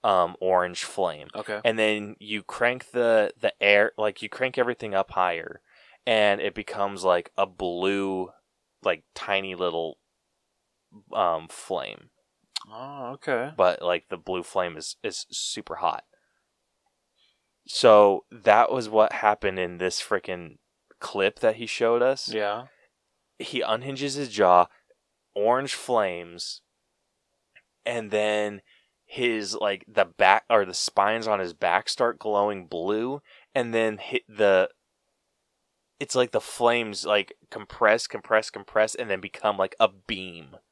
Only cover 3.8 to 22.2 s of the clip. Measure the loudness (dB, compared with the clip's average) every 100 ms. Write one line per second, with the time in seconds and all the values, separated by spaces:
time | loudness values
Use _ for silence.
3.8 | 4 0 -4 -4 -14 -6 -4 -2 -2 -2
4.8 | -2 -2 -2 0 -2 -2 -10 -16 _ _
5.8 | _ _ 0 4 4 2 -2 -6 -10 -4
6.8 | -4 0 2 2 0 -4 -4 -2 -6 0
7.8 | 0 0 -2 -4 -6 _ _ _ _ _
8.8 | -4 -4 _ -14 -4 -4 -4 -4 -4 -2
9.8 | -8 -10 _ _ _ _ _ _ _ _
10.8 | _ -20 _ -2 0 -2 -8 -18 -8 -6
11.8 | -6 -14 -20 _ _ _ _ -18 -16 -16
12.8 | -14 -12 -12 -10 -4 -2 -4 2 2 2
13.8 | -2 -2 _ -12 -6 -6 -4 -4 -4 -6
14.8 | -14 -10 -10 -10 -10 -10 -8 -10 -12 -4
15.8 | -2 -2 _ _ _ _ _ _ _ _
16.8 | _ _ _ _ _ _ _ _ -10 4
17.8 | 8 10 8 4 _ -2 4 6 4 0
18.8 | 0 2 2 2 0 0 -2 -2 -6 -2
19.8 | -4 -4 -4 -4 -4 -10 -12 -20 _ _
20.8 | _ _ -8 0 0 2 0 0 -8 0
21.8 | 2 4 2 0